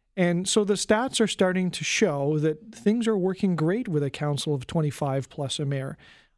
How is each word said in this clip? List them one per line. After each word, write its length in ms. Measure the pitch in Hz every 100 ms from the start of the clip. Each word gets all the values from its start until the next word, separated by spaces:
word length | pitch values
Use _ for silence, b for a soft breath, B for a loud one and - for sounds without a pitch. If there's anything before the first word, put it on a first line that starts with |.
| _ 196
And 320 | 175 175 190
so 160 | 226
the 120 | 202 202
stats 440 | - 214 262 -
are 60 | 214
starting 460 | - 185 185 180
to 120 | -
show 540 | 160 - 196 143 139 156
that 380 | 156 156 - -
things 320 | 202 233 226
are 100 | 208
working 380 | 185 180 196 165
great 320 | 160 220 226
with 160 | 151
a 80 | 143
council 420 | - 147 139 160
of 140 | 139 -
twenty-five 600 | 165 151 - 143 135 131
plus 300 | - 135 -
a 80 | 143
mayor. 320 | 139 135 156 B B B